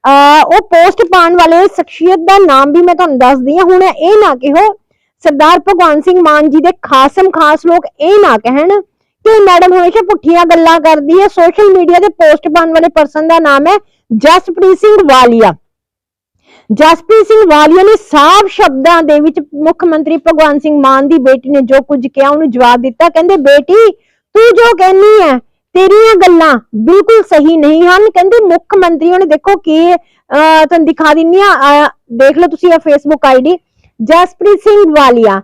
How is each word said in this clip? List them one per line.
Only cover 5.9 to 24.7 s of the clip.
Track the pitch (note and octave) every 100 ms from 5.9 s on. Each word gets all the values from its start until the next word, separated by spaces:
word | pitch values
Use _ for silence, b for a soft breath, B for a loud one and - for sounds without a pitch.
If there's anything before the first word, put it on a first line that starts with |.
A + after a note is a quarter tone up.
| D4+
ਸਿੰਘ | F4 F4+
ਮਾਨ | E4 D4+ D4+
ਜੀ | D4+
ਦੇ | E4 F4+
ਖਾਸਮ | - C4+ C#4 - F#4+
ਖਾਸ | E4 D4+ D#4 E4
ਲੋਕ | E4+ - _
ਇਹ | D#4 G#4
ਨਾ | F#4 A3+
ਕਹਿਣ | A3+ C4 E4 G4+ F#4+ _ _ _ G#4+
ਕਿ | A4
ਮੈਡਮ | G4 F4 F4+
ਹਮੇਸ਼ਾ | F4+ F4 G#4+
ਪੁੱਠੀਆਂ | F4+ G#4 C#4+ E4+ F4
ਗੱਲਾਂ | E4+ E4 E4
ਕਰਦੀ | D#4 D#4 C#4+ F4
ਹੈ। | G4
ਸੋਸ਼ਲ | - E4+ E4+ G#4 F#4
ਮੀਡੀਆ | E4+ F4
ਤੇ | G4+
ਪੋਸਟ | - D#4+ D4+ E4+
ਪਾਉਣ | D#4+ E4
ਵਾਲੇ | D#4+ E4+
ਪਰਸਨ | E4 D4 D4+ D#4+
ਦਾ | E4
ਨਾਮ | D#4 C#4 D4+
ਹੈ | G4+ _ _ _ A3
ਜਸਪ੍ਰੀਤ | C#4+ F4+ F#4 F4 F#4+ F#4+
ਸਿੰਘ | G#4+ G#4 D#4+
ਵਾਲੀਆ। | B3+ B3 A#3 G#3+ D#3 _ _ _ _ _ _ _ _ b b b
ਜਸਪ੍ਰੀਤ | G#3+ D#4 E4 - A4 G#4
ਸਿੰਘ | A4 G4
ਵਾਲੀਆ | D4 D4+ F4
ਨੇ | G4 G#4+
ਸਾਫ਼ | - D4+ D4 F#4+ G4
ਸ਼ਬਦਾਂ | - G4 C4+ C#4+ E4+
ਦੇ | D#4 D4
ਵਿੱਚ | D4+ -
ਮੁੱਖ | D4 C#4+ D#4 E4+
ਮੰਤਰੀ | F4+ D#4 D#4 D#4+
ਭਗਵੰਤ | E4 D#4 D#4 C#4+
ਸਿੰਘ | D#4 D4+
ਮਾਨ | C4+ C4+ C#4
ਦੀ | E4
ਬੇਟੀ | C4 C4 C4
ਨੇ | C#4+
ਜੋ | B3 C4+
ਕੁਝ | C#4 C#4+ B3+
ਕਿਹਾ, | - C4+
ਉਹਨੂੰ | D4 D#4
ਜਵਾਬ | A#3+ A#3+ B3
ਦਿੱਤਾ। | C4 A#3+ E4
ਕਹਿੰਦੇ, | E4 F4 G4
"ਬੇਟੀ, | C#4 C#4+ - G4 A4+ - _ _ _
ਤੂੰ | G#4 A#4
ਜੋ | G4 A#4